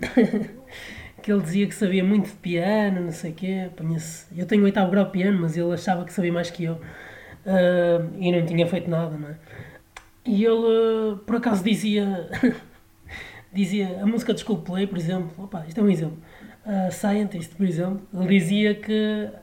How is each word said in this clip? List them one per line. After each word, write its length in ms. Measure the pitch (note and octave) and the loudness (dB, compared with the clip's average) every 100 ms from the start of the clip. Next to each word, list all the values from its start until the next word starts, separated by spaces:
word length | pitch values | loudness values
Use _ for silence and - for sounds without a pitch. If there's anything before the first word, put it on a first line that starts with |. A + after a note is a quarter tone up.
<laughs> 1200 | - - A3 G#3 - - - - - - - - | 0 2 4 2 -4 -12 -20 -18 -16 -18 -18 -12
que 80 | - | -2
ele 100 | G3+ | 0
dizia 260 | D#3+ G3 G3+ | 0 0 0
que 60 | - | 0
sabia 280 | G3 F#3+ | 0 2
muito 240 | F#3 G#3 - | 4 2 0
de 60 | - | -6
piano, 640 | F3 E3+ F#3 G#3+ G#3 F#3 | -4 0 2 2 2 0
não 100 | F3 | -4
sei 200 | D#3+ E3+ | -6 -10
o 40 | D#3+ | -6
quê, 340 | F#3 F#3+ F3+ - | -4 -4 -6 -6
punha-se, 520 | D#3+ E3 - - - E3 | -4 -4 -6 -16 -14 -8
eu 80 | F3 | 2
tenho 180 | G#3 | 4
oitavo 280 | G3+ G3+ F#3 | 4 4 2
grau 140 | G3 F#3+ | 4 2
de 60 | |
piano, 280 | F#3 F#3+ F#3+ | 2 2 2
mas 160 | E3 E3 | 0 0
ele 160 | E3+ | -2
achava 320 | E3+ - F3 E3+ | -2 -2 -2 -2
que 80 | |
sabia 180 | - F3 | -2 0
mais 160 | F3 E3+ | 0 -4
que 140 | - E3 | -4 -6
eu, 140 | D#3+ - - - - - - G3 | -6 -10 -16 -18 -18 -20 -12 0
eh, 540 | F#3+ F3+ F3+ F3 E3+ D#3+ G3+ | 4 6 6 4 2 0 -2
e 120 | F3 | 2
não 140 | F3 E3 | 2 2
tinha 220 | E3+ E3+ | 2 2
feito 220 | F3+ F3 | 0 0
nada, 280 | E3 E3 D3+ | -2 -2 -6
não 120 | D3 | -10
é? 80 | D#3 - - - - _ - - _ - | -14 -18 -18 -18 -20 _ -20 -20 _ -2
E 180 | G3+ A3+ | 2 4
ele, 680 | A3+ A3+ A3+ A3+ A3 A3 G3 | 4 4 4 4 2 0 -4
eh, 20 | - | -2
por 120 | A#3+ | 0
acaso 260 | A#3+ G3+ | 2 0
dizia, 680 | F#3+ F#3 G#3 G#3 G3 F#3 D#3+ - B3 - - - _ _ - - | 2 0 2 0 0 -2 -6 0 0 0 -10 -20 _ _ -18 -16
<laughs> 320 | - - - | -16 -20 -8
dizia, 480 | F#3 F#3 G3+ F#3+ F#3 | -2 0 0 -2 -2
a 40 | G3+ | 0
música 280 | A#3 - | 0 -2
de 100 | A3 | -4
Coldplay, 440 | - F#3 - F#3 G3+ | -2 -4 -4 -4 -2
por 100 | F3 | -2
exemplo, 340 | E3 F#3 E3 - | -2 -2 -4 -10
opa, 220 | G3 F3+ D#3+ | -12 -10 -8
isto 120 | F#3+ | 2
é 40 | |
um 60 | G3+ | 2
exemplo, 280 | E3 D#3 - - - - - G#3+ | 2 0 -8 -18 -20 -20 -16 -4
a 240 | G3 F#3 | -2 -2
Scientist, 640 | F3 G#3 G#3 G3+ E3+ D#3+ - | 0 0 0 0 -4 -8 -2
por 100 | F#3+ | 0
exemplo, 360 | D#3+ F#3 G3 - | 0 -2 -4 -6
ele 140 | F#3 F3+ G3 | -2 4 4
dizia 340 | E3 G#3 G#3 G#3 | 4 2 2 0
que 540 | G#3+ G#3+ G#3+ G#3+ G#3+ - | -2 0 0 -2 -6 -10